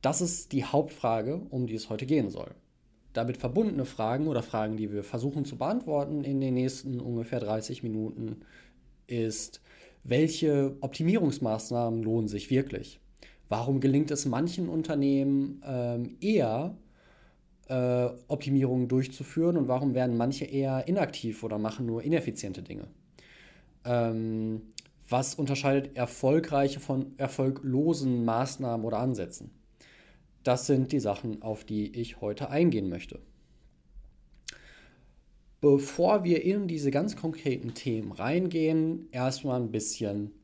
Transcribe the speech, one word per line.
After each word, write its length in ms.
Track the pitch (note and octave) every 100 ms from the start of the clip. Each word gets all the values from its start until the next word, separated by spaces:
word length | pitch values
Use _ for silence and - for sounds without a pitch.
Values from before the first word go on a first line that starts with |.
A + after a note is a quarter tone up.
Das 180 | C3 D#3
ist 320 | F3 - -
die 100 | C#3
Hauptfrage, 760 | - - C#3+ - B2 A2+ A2 E3 G#3
um 160 | C3 B2
die 80 |
es 160 | A2 -
heute 160 | G#2+ B2+
gehen 240 | D3+ G#2
soll. 240 | - - - _ _ _ _ _
Damit 260 | - A#2 B2
verbundene 460 | B2+ C#3+ A3 C#3+
Fragen 440 | B2+ - A2 B2+ D#3
oder 140 | B2+
Fragen, 340 | A#2 A2+ G#2+ A2
die 160 | G#2+
wir 100 | G#2
versuchen 420 | G2+ A#2+ C3+ C#3+
zu 120 | C#3 C#3
beantworten 680 | C#3+ A#3 B3 D3 C#3+ D3+
in 180 | C#3 C3+
den 140 | C3+
nächsten 460 | B2+ B2+ C3 C3+ B2
ungefähr 400 | B2 A#2 A2+ B2
dreißig 420 | G#2 A2 A2 B2+
Minuten, 600 | A#2 G#2+ A2 - A2+ A2 - - - _ - _ -
ist, 540 | A#2+ A2+ G#2+ - - _ - - _
welche 720 | - B2 D#3+ D#3 D#3 C#3+ C#3 -
Optimierungsmaßnahmen 1200 | C3 - D#3+ A3 E3 B2 A#2+ A2 - A#2+ A#2 A2+
lohnen 240 | A2 A2+ G#2+
sich 220 | G#2 -
wirklich? 500 | C3 C3+ G2+ G#2 - - - - - -
Warum 320 | G#2 A#2+ C3+
gelingt 320 | C3+ C#3 D3+
es 140 | D3 C#3+
manchen 420 | A#2+ E3+ F3 F3
Unternehmen, 920 | D#3+ D#3+ D3 C#3 C#3 C#3 C#3 C#3 C#3 -
ähm, 500 | B2+ A#2+ A#2+ A#2+ -
eher, 560 | G3 G#3+ A#2+ A2+ E3 - - _ _ - - _ _ _ -
äh, 420 | C3 B2+ B2 B2 - -
Optimierungen 580 | D3 C#3 C3+ C3 B2+ A#2+
durchzuführen 680 | B2+ C3 - C#3 - E3+ F3
und 100 | B2+
warum 280 | B2+ C#3
werden 220 | B2 B2+ A#2
manche 280 | A#2+ C#3
eher 420 | - C#3 C3+ C3 B2+
inaktiv 560 | F#3+ - - A#2 A2
oder 160 | A2+ G#2+
machen 260 | A2 G#2+
nur 200 | A#2 A2+
ineffiziente 580 | C#3+ D#3+ A#2 - G2+ F#2
Dinge? 240 | F2+ G2+ - - _ - - - - - - _
Ähm, 760 | - A#2+ A#2 A2+ A2+ A2 A2 A2 A2 - - _ -
was 260 | B2 C3
unterscheidet 640 | - C#3 C#3 C#3+ C#3 C3+ -
erfolgreiche 840 | B2 - C3 D#3 E3 C#3+ C#3 C#3
von 360 | - C3+ C3+ -
erfolglosen 1080 | C3+ - C3+ C3+ C3+ B2+ D#3 D3+ C3+ B2
Maßnahmen 640 | A#2 A2+ C3+ - C3 A#2 A2
oder 120 | A2
Ansätzen? 520 | B2+ A2+ F2 - - - _ _ - - - - _ _
Das 260 | - B2 C3
sind 240 | C#3 C3
die 80 | D3
Sachen, 420 | G#2+ G2+ A2+ G#2+
auf 220 | A2 G#2+
die 340 | - G#2+ G#2 A#2
ich 220 | A#2 -
heute 300 | G#2 G#2 -
eingehen 380 | C#3+ F3 A#2 F#2+
möchte. 300 | F2 - - - - _ - - _ _ - - - - - - - - - - - _ _ _ _ _ _
Bevor 600 | D3 C#3 C#3 - F3+ G#3
wir 220 | F3 E3
in 240 | F3 G3+ F#3+
diese 240 | D#3+ C#3
ganz 240 | C#3+ G3+ -
konkreten 580 | E3 D#3+ C#3+ B2+ A#2
Themen 380 | A2+ C3 A2+ G#2
reingehen, 960 | F#2+ A2 E3+ F#3 D#3+ D#3 D#3+ D#3+ E3 -
erstmal 500 | B2+ B2+ C3 C#3 B2+
ein 120 | A#2
bisschen 580 | G#2+ G#2+ - G#2+ G2+ G#2 -